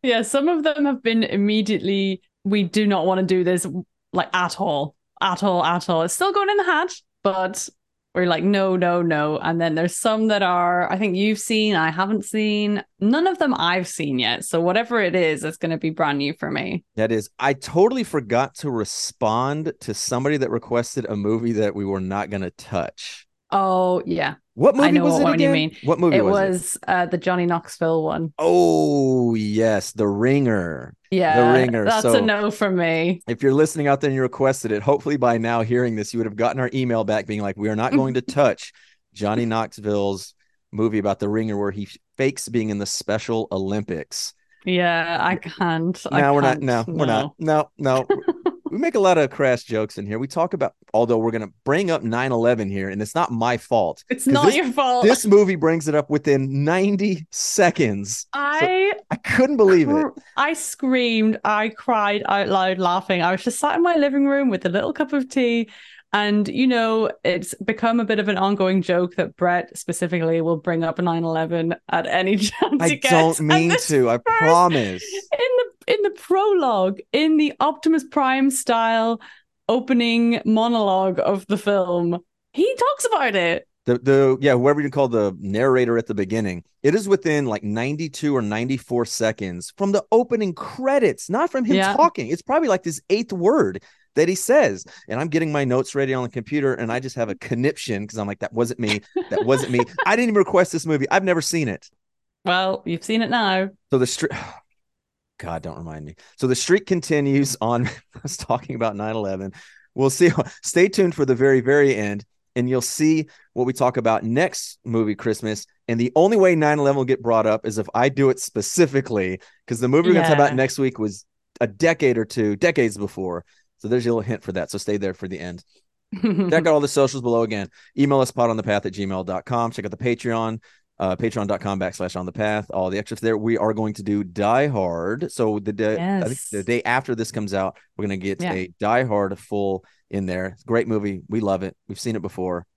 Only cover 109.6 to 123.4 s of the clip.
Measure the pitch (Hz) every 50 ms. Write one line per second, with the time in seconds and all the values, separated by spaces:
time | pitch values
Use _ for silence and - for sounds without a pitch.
109.6 | - - - _ _ _ _ - 135 135 131 - 175 165 160 - - - - -
110.6 | - - - 170 185 202 - - 190 175 160 - 143 131 127 117 135 139 135 131
111.6 | 117 127 139 147 143 139 120 104 104 101 101 101 107 _ _ _ _ _ _ 123
112.6 | 120 123 131 127 117 - - - 151 156 160 156 147 - _ _ _ _ _ 120
113.6 | 123 127 123 - 131 123 120 127 113 113 110 - - 110 117 139 175 175 - -
114.6 | - - - _ _ 120 113 113 110 104 104 95 - 117 107 - - 107 107 104
115.6 | - _ _ _ _ - 117 113 120 123 - 156 175 196 233 208 190 185 175 160
116.6 | 151 147 151 151 143 139 139 139 131 123 131 127 107 117 113 113 107 110 107 110
117.6 | - 110 101 110 101 - - 113 123 143 135 139 139 131 127 127 - - _ 110
118.6 | 101 - - 185 170 135 135 135 131 - 113 104 92 92 92 92 - - _ _
119.6 | _ - 123 113 123 123 135 160 170 180 175 165 165 165 156 143 143 131 127 131
120.6 | 135 131 - - 135 131 127 - 110 107 98 - _ _ _ _ _ _ _ -
121.6 | 120 107 101 101 160 165 165 - 147 131 120 117 110 - - 123 110 104 104 95
122.6 | - 170 165 147 123 110 101 101 101 101 - - 95 92 87 85